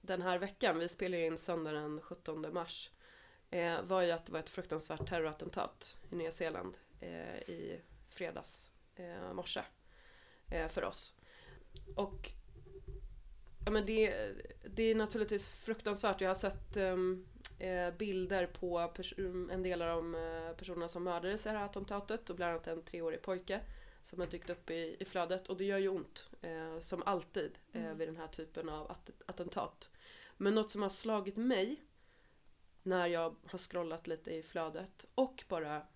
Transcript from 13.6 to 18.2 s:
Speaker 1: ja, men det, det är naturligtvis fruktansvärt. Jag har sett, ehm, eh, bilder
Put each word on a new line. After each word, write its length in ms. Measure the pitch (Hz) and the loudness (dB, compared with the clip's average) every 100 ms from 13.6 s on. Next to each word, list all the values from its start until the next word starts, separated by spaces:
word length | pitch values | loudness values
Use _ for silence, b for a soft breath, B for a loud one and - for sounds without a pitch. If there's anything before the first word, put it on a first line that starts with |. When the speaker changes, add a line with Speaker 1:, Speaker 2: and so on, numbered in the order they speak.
Speaker 1:
ja, 60 | - | 4
men 160 | 214 202 | 4 4
det, 280 | 220 214 95 107 - - - | 6 6 6 -2 -4 -10 -10
det 180 | - 196 | -8 4
är 120 | 226 | 6
naturligtvis 640 | 220 214 226 214 208 202 - | 6 6 2 2 2 0 -8
fruktansvärt. 640 | - 220 - 202 214 190 | -4 -2 0 2 4 4
Jag 100 | 185 | 4
har 40 | |
sett, 420 | 185 202 190 - 214 | 4 2 0 -4 2
ehm, 500 | 190 185 185 185 185 - - - | 4 4 4 2 -4 -12 -12 -6
eh, 320 | 185 185 180 | 0 2 0
bilder 520 | 175 214 190 | 0 0 2